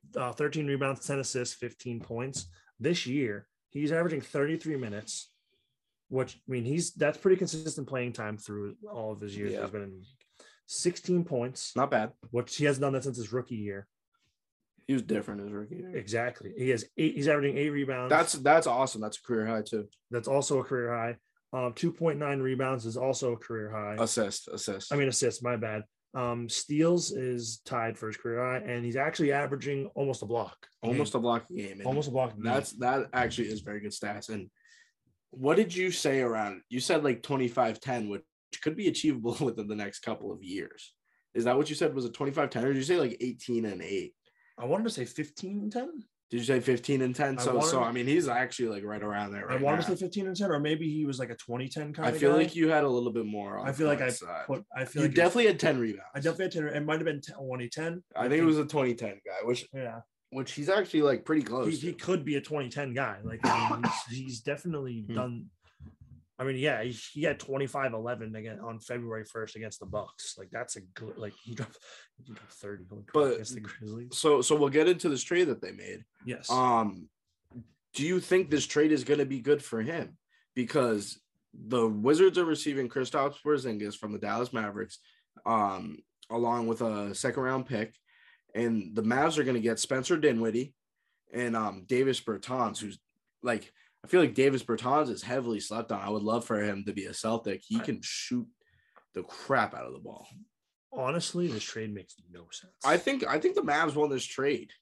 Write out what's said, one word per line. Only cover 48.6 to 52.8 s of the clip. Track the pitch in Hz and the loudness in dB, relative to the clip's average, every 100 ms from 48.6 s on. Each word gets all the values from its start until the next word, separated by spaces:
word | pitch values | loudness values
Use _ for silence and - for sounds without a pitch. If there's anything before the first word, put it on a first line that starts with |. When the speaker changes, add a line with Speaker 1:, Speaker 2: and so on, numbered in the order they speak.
| 117 | -2
Speaker 2:
like, | 98 | -2
right | 104 107 | -6 -4
around | 104 104 101 | -2 -2 -4
there | 101 113 | -6 -2
Speaker 1:
I | 131 | 0
Speaker 2:
right | |
Speaker 1:
wanted | 139 160 | 2 2
Speaker 2:
now. | 170 | 0
Speaker 1:
to | 175 | -2
say | 185 | -2
fifteen | 202 190 | -2 -4
and | |
ten, | 185 196 | -2 0
or | 147 | 2
maybe | 151 156 160 | 2 0 0
he | 151 | 0
was, | 147 127 | -2 -2
like, | 120 | -6
a | 117 | -8
twenty | - 120 131 | -6 -6 -4
ten | 156 147 | -6 -8
kind | 151 156 | -2 -2
Speaker 2:
I | |
Speaker 1:
of | 156 | 4
Speaker 2:
feel | 143 | 6
Speaker 1:
guy. | 151 | 6
Speaker 2:
like | 160 165 | 4 4
you | 160 | 4
had | 156 | 6